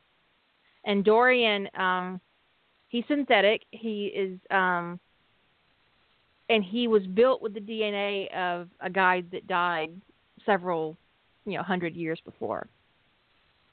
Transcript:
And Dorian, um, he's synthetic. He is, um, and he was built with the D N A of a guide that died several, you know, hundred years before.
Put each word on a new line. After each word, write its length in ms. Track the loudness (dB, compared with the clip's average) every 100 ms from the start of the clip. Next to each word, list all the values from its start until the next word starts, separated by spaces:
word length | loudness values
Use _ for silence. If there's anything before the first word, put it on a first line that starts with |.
| _ _ _ _ _ _ _ _ -2
And 180 | 2
Dorian, 640 | 4 6 6 4 2 0 -4 -4
um, 440 | -2 -2 -4 -10 -14 _ _ _ _ _ _
he's 140 | -4 -2
synthetic. 560 | 0 2 4 4 2 _
He 340 | -10 -6 -4 -4
is, 320 | -4 -4 -6 -2
um, 480 | 0 2 0 -4 -10 _ _ _ _ _ _ _ _ _ _ _ _ _ _ 0
and 140 | 0
he 240 | 0 -2 2
was 160 | 2 2
built 340 | 4 4 2
with 120 | -4
the 60 | -10
D 240 | -8 -4 -4
N 80 |
A 360 | -2 -4 -4 -6 -4
of 320 | -4 -4 -8 -12
a 80 | -4
guide 380 | 2 4 2 -2
that 160 | -10 -4
died 420 | -2 0 -2 -6 -10 -20 _ _ _ 0
several, 520 | 0 0 -2 -4 -8 _ _ _ _ -8
you 80 |
know, 100 | -6
hundred 320 | -2 -2 -4 -6
years 240 | -6 -8 -12
before. 420 | -10 -6 -6 -8 _ _ _ _ _ _ _ _ _ _